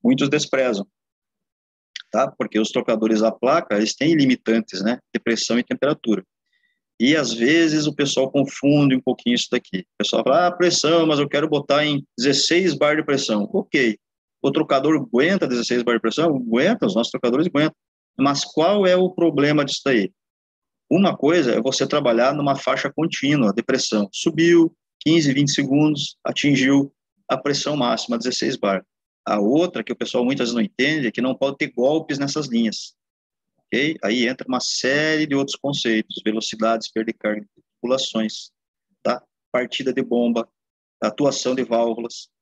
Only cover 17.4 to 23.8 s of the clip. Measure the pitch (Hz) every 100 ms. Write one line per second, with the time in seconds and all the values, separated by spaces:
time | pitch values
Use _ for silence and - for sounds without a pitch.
17.4 | 180 143 156 - _ _ _ - 139 143
18.4 | - - 165 208 185 180 185 180 170 143
19.4 | 143 151 135 - 139 123 92 _ _ _
20.4 | _ _ _ _ _ 160 196 - 143 175
21.4 | 131 110 123 131 135 147 131 117 131 147
22.4 | 143 135 - 131 139 143 160 - 135 147
23.4 | 110 101 - 131